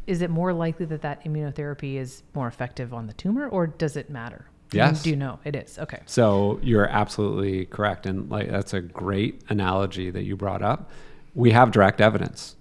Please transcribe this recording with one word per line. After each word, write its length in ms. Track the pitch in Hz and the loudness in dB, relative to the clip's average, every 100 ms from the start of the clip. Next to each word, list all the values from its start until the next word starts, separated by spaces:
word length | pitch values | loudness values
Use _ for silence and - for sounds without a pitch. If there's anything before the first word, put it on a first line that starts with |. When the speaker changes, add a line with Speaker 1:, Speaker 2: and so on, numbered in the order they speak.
| - | -4
Speaker 1:
is 160 | 175 | -2
it 80 | 170 | -2
more 200 | 165 180 | 0 0
likely 340 | 170 165 160 160 | 0 -2 -4 -6
that 160 | 156 | -6
that 200 | 147 143 | -8 -8
immunotherapy 720 | 156 151 147 147 147 139 143 135 | -6 -4 -4 -6 -8 -8 -6 -6
is 280 | 127 - - | -8 -12 -10
more 140 | 143 120 | -6 -6
effective 440 | - 123 - 120 | -6 -10 -8 -10
on 120 | 117 110 | -10 -12
the 80 | |
tumor, 340 | - 185 247 277 | -6 -2 -2 -2
or 200 | 190 165 | -2 -2
does 280 | - 156 143 | -2 -4 -4
it 140 | - | -10
matter? 380 | 131 117 - - _ - | -12 -12 -14 -20 _ -4
Do 60 | 101 | 4
you, 60 | |
Speaker 2:
Yes. 200 | 135 156 | 4 4
Speaker 1:
do 60 | 160 | 0
you 40 | 143 | -2
know? 220 | 139 - 147 | -4 -8 -8
It 100 | 123 | -8
is. 220 | - - | -10 -12
Okay. 220 | - - - | -12 -12 -2
Speaker 2:
So 540 | - 110 98 101 - | 4 6 6 2 0
you're 240 | 131 107 101 | 4 4 4
absolutely 800 | 107 104 - 104 101 98 95 92 | 2 0 -2 -2 -2 -2 -2 -4
correct. 400 | - 104 95 98 | -2 -2 -2 -4
And, 240 | 95 - | -6 -4
like, 200 | 104 104 | -4 -2
that's 240 | 98 101 | -4 -4
a 80 | 95 | -6
great 600 | 87 - 92 98 113 - - | -6 -6 -2 0 -2 -4 -4
analogy 600 | 104 92 95 98 98 90 | -2 0 0 -2 -4 -6
that 140 | 92 | -6
you 120 | 98 95 | -6 -4
brought 240 | 98 95 | -4 -2
up. 280 | 104 135 - - - - - - | -2 -2 -6 -16 -18 -20 -8 2
We 160 | 120 | 6
have 200 | 113 123 | 8 8
direct 300 | 104 95 - | 8 6 6
evidence. 540 | 107 104 - - - - | 4 4 -4 -8 -16 -18